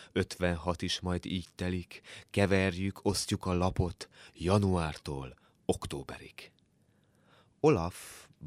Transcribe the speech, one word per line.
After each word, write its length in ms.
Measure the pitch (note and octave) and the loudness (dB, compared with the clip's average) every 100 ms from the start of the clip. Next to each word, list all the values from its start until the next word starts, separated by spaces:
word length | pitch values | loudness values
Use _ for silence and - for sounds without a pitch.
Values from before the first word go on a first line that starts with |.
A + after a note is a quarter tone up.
| - | -6
ötvenhat 720 | G2+ F#2 - F2+ E2+ F2 E2 | -2 -2 0 -2 0 -2 -4
is 180 | F#2 - | -4 -4
majd 260 | F2+ F2 - | -2 -4 -2
így 220 | F#2 - - | -6 -6 -6
telik, 460 | F2+ F2+ E2+ - - - - | -4 -4 -6 -16 -18 -20 -4
keverjük, 720 | G2+ G2 F#2+ F#2+ F2 G2 - | 2 4 6 4 0 -4 0
osztjuk 420 | G2+ F#2+ - G2+ F#2 | 0 0 -2 -2 0
a 80 | |
lapot 560 | F2+ F#2 - F2+ - - - - | 2 2 2 0 -4 -14 -18 -20
januártól 1040 | - E2 G#2 G2 F2+ D#2 D2+ - C2+ C2 - _ _ - | -4 4 4 6 2 0 -4 -8 -8 -10 -16 _ _ -2
októberig. 880 | - - - - - - - - _ _ _ _ _ _ _ _ - _ _ | -2 -4 -8 -10 -12 -14 -18 -20 _ _ _ _ _ _ _ _ -20 _ _
Olaf 680 | D#3 A2+ E2+ - - - - _ | 4 6 2 -6 -16 -18 -20 _